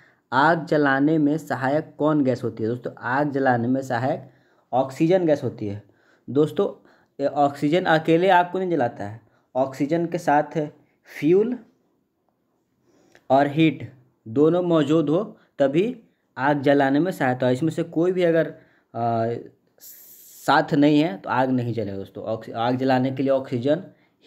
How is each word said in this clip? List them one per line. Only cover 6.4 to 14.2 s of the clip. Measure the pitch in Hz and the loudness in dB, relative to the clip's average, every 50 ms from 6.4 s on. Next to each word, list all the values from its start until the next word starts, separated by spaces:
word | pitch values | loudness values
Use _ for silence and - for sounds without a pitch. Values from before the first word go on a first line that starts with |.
| 151 156 - - 202 196 - - _ _ _ _ _ _ _ - | 0 2 0 -2 -2 -2 -4 -10 _ _ _ _ _ _ _ -6
ये | 139 143 | -6 -4
ऑक्सीजन | - 147 143 139 143 - 151 147 151 180 185 | 0 0 0 0 0 -2 -2 0 0 0 2
अकेले | 170 165 156 156 - 160 165 175 190 | 2 2 2 2 2 2 2 4 4
आग | 185 175 175 175 | 4 4 4 2
को | - 185 | -2 -6
नहीं | 190 180 | -4 -2
जलाता | 170 151 123 120 - - 101 | -2 -2 -2 -2 -4 -6 -10
है, | 101 110 113 - _ _ _ _ _ - | -12 -12 -14 -18 _ _ _ _ _ -4
ऑक्सीजन | 127 135 135 131 - 147 135 160 170 170 | -4 -4 -4 -4 -4 -4 -2 -2 -2 -2
के | 165 170 175 | -4 -6 -4
साथ | - - 143 147 151 - - 160 151 151 - _ _ _ _ _ _ - - - | -2 0 2 2 0 0 -4 -6 -6 -6 -8 _ _ _ _ _ _ -20 -10 -4
फ्यूल | - 151 175 196 220 240 254 - - _ _ _ _ _ _ _ _ _ _ _ _ _ _ _ _ _ _ _ _ _ _ _ _ _ _ _ _ _ _ _ _ - | 0 2 4 4 4 2 -2 -6 -10 _ _ _ _ _ _ _ _ _ _ _ _ _ _ _ _ _ _ _ _ _ _ _ _ _ _ _ _ _ _ _ _ 0
और | 131 135 143 143 | 2 2 2 2
हीट | 135 156 160 160 131 - 123 - - - _ _ _ _ | 2 2 2 2 2 -2 -6 -14 -16 -20 _ _ _ _